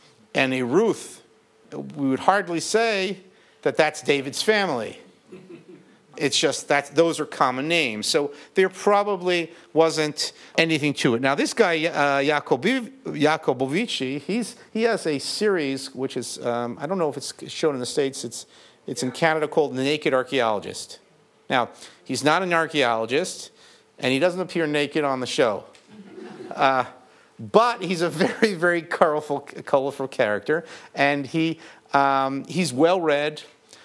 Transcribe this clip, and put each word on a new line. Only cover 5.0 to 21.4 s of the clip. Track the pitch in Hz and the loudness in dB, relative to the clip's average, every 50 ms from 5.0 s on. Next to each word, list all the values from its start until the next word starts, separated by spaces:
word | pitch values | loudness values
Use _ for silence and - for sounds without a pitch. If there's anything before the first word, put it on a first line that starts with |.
| - - _ _ _ _ 185 - - - - - - - - - - - _ _ _ _ - | -20 -20 _ _ _ _ -20 -20 -20 -20 -20 -20 -20 -20 -20 -20 -20 -20 _ _ _ _ -8
It's | 123 131 135 - - | -4 -2 -2 0 2
just | 160 143 131 - - - | 0 0 0 -2 -2 0
that | 147 143 143 - - | 0 0 0 0 2
those | 147 170 170 147 - | 4 4 4 2 -2
are | - | -6
common | - - - 151 127 123 131 139 | -8 0 2 2 2 2 0 -2
names. | 160 170 170 147 120 107 107 104 | 0 2 2 2 0 -2 -4 -4
So | - - 151 147 143 - - - - _ | 0 0 0 0 0 -4 -10 -18 -4 _
there | 190 185 185 | 2 2 2
probably | 190 - - 208 208 202 208 208 202 180 175 180 180 175 160 160 - - - - - | 0 0 2 4 4 4 4 2 -2 -2 0 0 0 0 0 -4 -8 -16 -20 -2 4
wasn't | 151 160 160 147 156 156 151 143 - - - - - - - - | 4 4 4 4 2 -2 -2 -2 -4 -6 -8 -8 -12 -20 -4 0
anything | - 165 165 160 143 147 147 135 | 2 2 4 2 2 2 0 0
to | - - 139 113 | 2 2 4 4
it. | 117 | 4
Now, | 131 135 143 | 2 2 2
this | 170 269 - - | 2 0 -2 2
guy, | - 214 180 165 156 156 | 2 2 4 4 2 0
uh, | 170 143 151 143 143 139 139 | 0 0 2 2 2 2 2
Jacobi-, | 139 147 151 147 - - 151 123 117 220 262 262 233 - - - - | 2 2 2 0 0 0 -2 0 2 0 0 0 -4 -8 -14 -14 -12
Jacobovici, | - 127 151 147 151 160 156 - 156 135 123 135 131 147 196 240 233 - - 135 131 139 147 | -10 -2 0 2 2 2 2 0 -2 0 0 -2 -2 -2 -2 -2 -2 -4 -4 -4 -4 -4 -6
he's, | - - 196 240 208 - - - - - - | -6 -4 -4 -2 -4 -4 -8 -14 -20 -10 -4
he | 220 226 | 0 0
has | 233 220 - - | 0 0 0 -2
a | 165 147 131 | -2 -2 -2
series, | - - - - 208 214 196 170 147 135 135 127 - - - | -4 -6 -4 -2 0 0 2 0 0 -2 -4 -6 -8 -10 -8
which | 123 131 131 - | -6 -6 -6 -6
is, | 127 117 - - 143 131 | -6 -8 -8 -10 -6 -4
um, | 123 117 120 120 120 120 - | -4 -2 -2 -4 -6 -6 -8
I | 139 | -6
don't | 156 196 185 | -6 -2 -2
know | 165 147 | -2 -2
if | 127 | -2
it's | 143 - - - - - 139 | -4 -8 -10 -12 -12 -14 -12
shown | - - - 156 139 | -6 -2 0 0 0
in | 127 | -2
the | 123 | -4
States. | - - 151 139 135 127 - - | -4 -2 -2 -2 -2 -2 -6 -10
It's, | 120 - - - - - - - - _ _ _ | -10 -10 -12 -14 -16 -20 -20 -20 -20 _ _ _
it's | - 131 - 139 | -10 -6 -4 -4
in | 127 123 | -6 -2
Canada, | - 165 160 160 160 151 147 | 0 2 2 2 2 0 0
called | - 165 147 135 123 | 2 2 2 2 0
The | 131 131 | -2 0
Naked | 139 156 151 - 156 131 | 0 0 0 0 2 2
Archaeologist. | 131 123 - 143 131 117 113 107 98 - 104 98 - - - - - _ _ _ _ _ _ _ _ | 2 0 0 0 2 2 2 0 -2 -4 -8 -10 -10 -12 -14 -16 -20 _ _ _ _ _ _ _ _